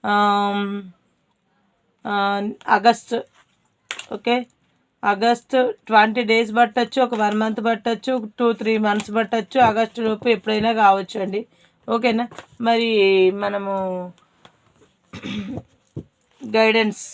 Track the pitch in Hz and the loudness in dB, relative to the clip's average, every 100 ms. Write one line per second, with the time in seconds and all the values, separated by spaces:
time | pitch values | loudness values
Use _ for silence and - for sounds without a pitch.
0 | 214 208 208 202 202 202 202 202 190 - | 0 2 2 2 0 -2 -4 -8 -12 -20
1 | _ _ _ _ _ _ _ _ _ _ | _ _ _ _ _ _ _ _ _ _
2 | - 202 202 202 208 - - 208 220 226 | -6 -2 -2 -2 -6 -8 0 4 4 2
3 | - 233 - _ _ _ _ _ _ - | -4 -8 -8 _ _ _ _ _ _ -18
4 | - 208 - 247 240 _ _ _ _ _ | -12 -8 -2 -2 -4 _ _ _ _ _
5 | 208 196 233 240 _ 262 254 - - 214 | -2 2 2 0 _ 0 0 -2 2 4
6 | 220 220 220 226 220 220 233 247 233 269 | 4 0 2 2 2 2 2 2 -2 0
7 | 247 226 208 214 220 220 220 226 233 220 | 0 0 0 0 -2 -2 -2 -2 -4 -4
8 | 262 254 214 - 240 226 220 220 214 208 | -2 -4 -6 -2 0 0 -2 0 0 -2
9 | 208 214 214 226 208 262 233 214 220 - | -2 -4 -2 -4 -2 2 4 4 -2 -2
10 | 220 214 240 214 214 214 220 220 202 196 | -4 -2 0 -2 -2 -2 0 4 4 4
11 | 190 208 196 196 240 _ _ _ - 226 | -2 -6 -6 -6 -10 _ _ _ -4 -2
12 | 240 220 240 - - _ 233 233 226 220 | 0 0 -4 -10 -20 _ 0 0 2 2
13 | 196 190 185 196 202 202 196 196 190 180 | 4 4 4 2 -4 -4 -4 -4 -4 -6
14 | 180 175 _ _ - _ _ _ _ _ | -10 -16 _ _ -20 _ _ _ _ _
15 | _ - - 208 196 254 - _ _ - | _ -14 -10 -10 -8 -12 -14 _ _ -16
16 | - _ _ _ 247 220 220 220 214 208 | -16 _ _ _ -4 2 4 4 0 -4
17 | - | -12